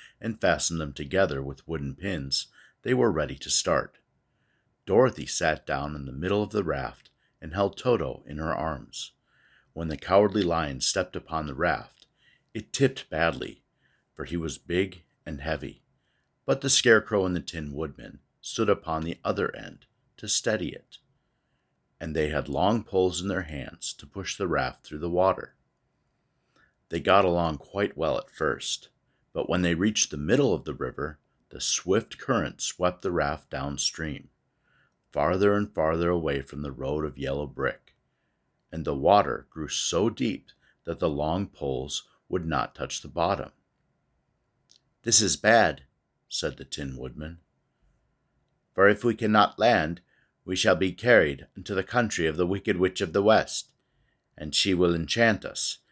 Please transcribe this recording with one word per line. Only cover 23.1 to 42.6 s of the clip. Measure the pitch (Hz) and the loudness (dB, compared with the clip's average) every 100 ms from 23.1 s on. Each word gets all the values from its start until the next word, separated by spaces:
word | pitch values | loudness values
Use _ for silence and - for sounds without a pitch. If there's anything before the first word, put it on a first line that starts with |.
| 85 | 0
in | 95 | -4
their | 95 | -4
hands | 80 76 - - - | -6 -8 -12 -10 -12
to | - - | -12 -14
push | 101 92 - | -12 -10 -4
the | 95 | -2
raft | 76 - - - | 0 -2 -6 -14
through | 76 | -8
the | 85 | -2
water. | 87 95 90 - _ _ _ _ _ _ _ _ _ _ _ _ _ _ | 2 4 2 -4 _ _ _ _ _ _ _ _ _ _ _ _ _ _
They | 85 | -2
got | 71 95 95 | 4 6 6
along | 87 85 73 | 4 0 -2
quite | - 98 101 | -6 -2 -2
well | - 78 64 | 0 -2 -2
at | - | -4
first, | - 78 60 - - - _ _ _ _ | -4 -2 -2 -4 -8 -10 _ _ _ _
but | 82 - | -6 -2
when | 87 | 0
they | 87 | 2
reached | 85 104 104 - | 2 2 0 -2
the | 76 | -2
middle | 73 123 135 | 2 4 4
of | 82 | 0
the | 78 | -2
river, | 69 65 64 73 78 _ _ _ | -6 -6 -6 -8 -8 _ _ _
the | - | -8
swift | - - 85 98 110 - | -4 -2 0 0 0 -8
current | - 120 80 - | -2 0 -2 -6
swept | - - 90 90 | -10 0 0 0
the | 98 | -2
raft | 87 73 76 - | 0 0 -4 -8
downstream, | - - 143 - - 80 131 71 _ _ _ _ _ _ _ _ | -8 -6 -4 -4 -4 -8 -8 -14 _ _ _ _ _ _ _ _
farther | 73 76 92 101 | 0 0 4 4
and | 101 104 | 4 0
farther | - 78 82 85 | 0 2 2 2
away | 87 78 71 | 0 0 -4
from | 67 71 | -4 -8
the | 71 | -10
road | 65 67 76 | -6 -4 -4
of | 76 67 | -4 -6
yellow | 67 69 71 | -6 -4 -6
brick, | 65 67 - _ _ _ _ _ _ _ _ _ | -4 -4 -4 _ _ _ _ _ _ _ _ _
and | 82 | -8
the | 73 71 | -4 0
water | 76 101 80 58 - | 4 4 4 -2 -8
grew | 80 76 | -10 -6
so | - - 85 110 | -4 -2 0 0
deep | - 123 - - _ _ _ | 0 -4 -4 -10 _ _ _
that | - 82 | -10 -2
the | 87 | -2
long | 71 76 87 98 | 0 0 -2 -4
poles | - 71 64 67 - - _ - | -6 -4 -4 -6 -8 -10 _ -6
would | 90 | -4
not | 82 73 | -2 -2